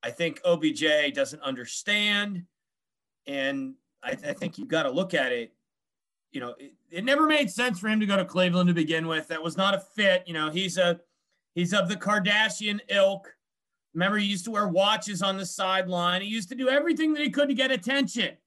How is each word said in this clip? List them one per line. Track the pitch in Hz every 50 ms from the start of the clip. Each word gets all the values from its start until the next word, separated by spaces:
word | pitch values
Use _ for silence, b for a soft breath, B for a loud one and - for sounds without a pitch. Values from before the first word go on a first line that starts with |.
I | - 117
think | 120 - 175 165 - - -
O | 180 170
B | 160 156 156 143
J | - 156 156 151 151 147 143
doesn't | 131 139 139 135 151 - -
understand, | 139 131 123 120 117 - - - - 208 208 208 208 208 202 208 208 202 180 175 _ _ _ _ _ _ _ _ _ _ _ _ _ _ _ _
and | - 139 139 135 139 139 139 135 131 131 _ _ _ _ _
I, | - 123 135
I | - - 196 -
think | - 196 - -
you've | - -
gotta | 123 147 160 156 139
look | 127 160 190 185 175
at | 151 135 127
it. | 123 120 117 113 _ _ _ _ _ _ _ _ _ _ _ _ _ _ _ _
You | - 139
know, | 123 123 135
it, | - 139 135 _ _ _ _
it | 165 170 208
never | 254 269 285 320
made | 311 311 302 285 190
sense | - - 247 254 233
for | 175 196
him | 220 220 214
to | 214
go | 196 202
to | 196 185
Cleveland | 190 - 185 185 180 175 180 180 180
to | 175
begin | 170 160 156 165 160 160
with. | 165 160 156 156
That | - 165 160 160
was | 165 160
not | 180 190 196 196
a | 190
fit. | - _ _ 214 208 196 185 180 180
You | 175 170
know, | 156 156 156
he's | 156 175 190 185 175 180
a, | 180 175 170 170 _ _ _ _ _ _ _ _ _ _ _
he's | 170 180 175
of | 196 208 185
the | 175 208
Kardashian | 202 - 196 208 208 185 208 208 214 220 214 214 - 214 208 208 208 - -
ilk. | 202 202 196 196 196 196 - - - _ _ _ _ _ _ _ _ _ _ _ _
Remember, | 160 180 196 208
he | 208 202
used | 202 202 185 175
to | 233
wear | 226 208 208
watches | 190 165 180 196 202 220 214 214 208 208 165
on | 190 196 190
the | 190 190
sideline. | 175 - - 196 185 190 190 185 180 180 175 175 175 180 185 196
He | 208
used | 220 226 190 -
to | 262
do | 247 262
everything | 254 262 285 294 339 320 - 320 311 302
that | 294
he | 294 262
could | 180 277 285 277
to | 277
get | 214 262 262
attention. | 262 247 175 226 269 277 277 180 - 233 202 139 - _ _